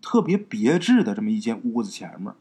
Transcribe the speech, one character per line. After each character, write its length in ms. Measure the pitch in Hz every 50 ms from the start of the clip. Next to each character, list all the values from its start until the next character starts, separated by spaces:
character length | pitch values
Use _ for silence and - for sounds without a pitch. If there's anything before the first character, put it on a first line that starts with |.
特 200 | - - - 233
别 160 | 185 - 180 202
别 420 | 208 _ - 110 104 117 160 175
致 240 | 170 - 247 247 175
的 100 | 113 101
这 80 | 101
么 80 | 107 107
一 80 | 110 107
间 220 | 104 113 113 104 -
屋 200 | 123 113 120 113
子 60 | 98
前 320 | 90 - 101 85 82 87
面。 120 | 92 104 - _